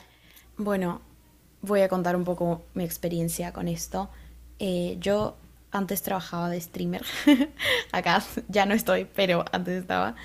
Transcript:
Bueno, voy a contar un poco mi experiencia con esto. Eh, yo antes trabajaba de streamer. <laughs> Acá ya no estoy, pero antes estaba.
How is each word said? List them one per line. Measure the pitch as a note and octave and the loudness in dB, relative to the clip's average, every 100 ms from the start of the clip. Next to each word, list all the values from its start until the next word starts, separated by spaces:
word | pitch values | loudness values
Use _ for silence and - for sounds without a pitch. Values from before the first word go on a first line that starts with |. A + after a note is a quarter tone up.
| - _ - - - - | -16 _ -20 -20 -20 -6
Bueno, | G#3 G3 F3 - - - _ _ _ - | -2 0 0 -4 -12 -20 _ _ _ -12
voy | G3 G3+ | 0 4
a | F#3+ | 6
contar | F#3 F3 | 4 2
un | F3+ | 2
poco | F3 E3+ F3 E3 - | 0 0 0 0 -4
mi | F#3+ | -4
experiencia | E3 - E3+ E3+ E3 E3 F3 | -4 -4 -2 0 -2 -2 -6
con | - F3 | -4 -4
esto. | E3 - F#3 G3 - - - - - | -4 -6 -6 -6 -12 -20 -20 -20 -6
Eh, | F#3+ F3+ F3 F#3 | -2 0 -2 -2
yo | G3 G#3 G#3+ - - - - | 0 0 0 -6 -20 -20 -6
antes | G3+ F#3 G3 | -4 -2 -4
trabajaba | - F#3+ - F3 F3 | -2 -4 -4 -4 -2
de | F3 | -4
streamer. | E3+ F3+ F3 F#3 - - D4 | -6 -6 -4 -4 -6 2 6
<laughs> | B3+ D4+ - C#5+ B4 - | 6 4 0 0 0 0
Acá | F3+ F3 F#3+ - - - | -2 2 2 2 -10 -2
ya | G3+ | 2
no | G3 | 4
estoy, | A3 G#3+ F#3 | 2 2 0
pero | F#3+ - F#3 E3+ - | 0 0 2 2 0
antes | F#3 F3+ F#3 | -2 -2 -4
estaba. | F3+ F2+ F#2+ A#3 | -2 0 0 -4